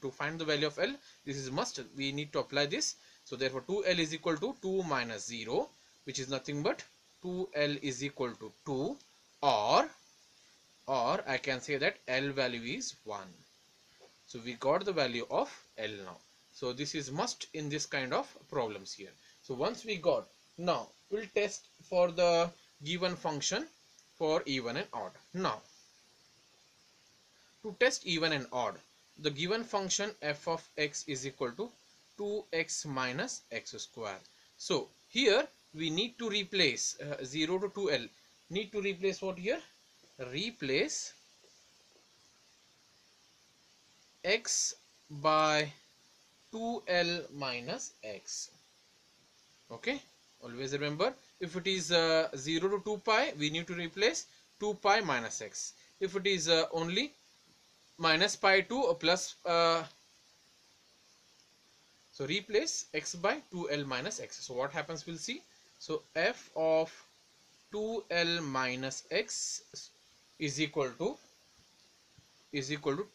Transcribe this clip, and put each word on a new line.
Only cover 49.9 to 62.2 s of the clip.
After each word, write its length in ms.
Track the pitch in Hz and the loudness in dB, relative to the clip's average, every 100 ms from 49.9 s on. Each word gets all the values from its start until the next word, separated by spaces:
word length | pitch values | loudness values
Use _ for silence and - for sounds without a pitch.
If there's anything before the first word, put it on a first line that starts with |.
| 277 - _ _ _ | -4 -6 _ _ _
always 300 | 123 120 135 | -14 -8 -4
remember, 420 | 139 147 151 226 262 - - | -2 -2 0 0 -2 -10 -10
if 140 | 175 180 | -8 -4
it 100 | 185 | -2
is, 240 | 190 170 | -2 2
uh, 380 | 170 165 160 160 139 | 4 6 4 4 -2
zero 340 | 135 165 190 | -2 0 2
to 120 | 202 214 | 0 -2
two 120 | 208 | -2
pi, 340 | 226 220 294 151 | 2 4 2 0
we 120 | 151 | -2
need 180 | 160 170 | 0 -4
to 60 | |
replace 520 | 175 170 190 220 330 - - _ - | -4 -6 2 2 2 -4 -14 _ -6
two 140 | 208 202 | -4 2
pi 260 | 202 214 | 4 6
minus 400 | 185 127 113 - | 4 0 0 -6
x. 320 | 107 - - - - - | -8 -8 -10 -12 -20 -6
If 160 | 190 190 | -4 0
it 100 | 190 | 2
is, 220 | 185 156 | 2 4
uh, 180 | 165 160 | 4 4
only 400 | 165 170 190 285 - _ _ _ _ _ _ _ - | 0 0 0 -2 -6 _ _ _ _ _ _ _ 0
minus 360 | 165 160 196 - | 4 6 4 4
pi 240 | 202 190 | 6 6
to, 220 | 185 247 247 | 6 2 2
uh, 80 | |
plus, 420 | - 160 185 - - 180 | 4 4 4 2 -6 2
uh, 380 | 170 165 165 160 - _ _ _ _ _ _ _ _ _ _ _ _ _ _ _ _ _ _ _ _ _ | 4 6 4 0 -10 _ _ _ _ _ _ _ _ _ _ _ _ _ _ _ _ _ _ _ _ _
so 120 | - | -6